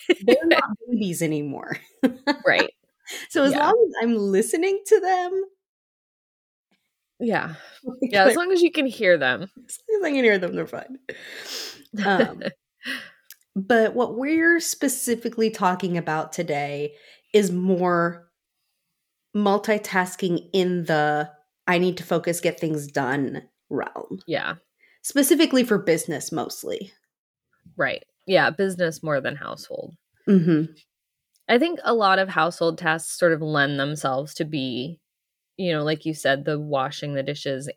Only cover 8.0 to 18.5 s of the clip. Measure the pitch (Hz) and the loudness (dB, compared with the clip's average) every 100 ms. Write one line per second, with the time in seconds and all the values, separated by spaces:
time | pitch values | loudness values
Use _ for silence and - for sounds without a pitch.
8 | 254 202 247 277 349 370 339 330 262 - | 0 6 6 6 2 4 2 2 -2 2
9 | 190 170 131 120 185 - - - - 427 | 4 4 2 -2 -6 -16 -18 -12 -4 -2
10 | 339 277 233 196 180 180 165 - - 262 | 0 2 4 4 0 -4 -6 -10 -12 -16
11 | - - - - - - - - - 208 | -16 -16 -16 -16 -12 -12 -12 -16 -12 -4
12 | 202 185 - - - - _ _ 247 262 | 2 2 2 -2 -10 -12 _ _ -12 -12
13 | - _ - - _ 196 196 233 220 240 | -14 _ -20 -20 _ -6 2 4 4 0
14 | 240 220 277 320 330 339 - - 277 - | -2 -2 0 2 4 2 0 -2 -2 -2
15 | - 233 233 226 220 220 190 185 185 175 | -2 -2 -2 0 -2 0 0 0 -2 -2
16 | 156 156 160 - 165 143 143 143 147 - | -2 -4 -4 -6 -4 -4 -4 -6 -8 -10
17 | - - _ 214 190 180 185 175 180 175 | -20 -20 _ 2 2 0 0 2 2 2
18 | 170 170 _ _ _ | 0 -4 _ _ _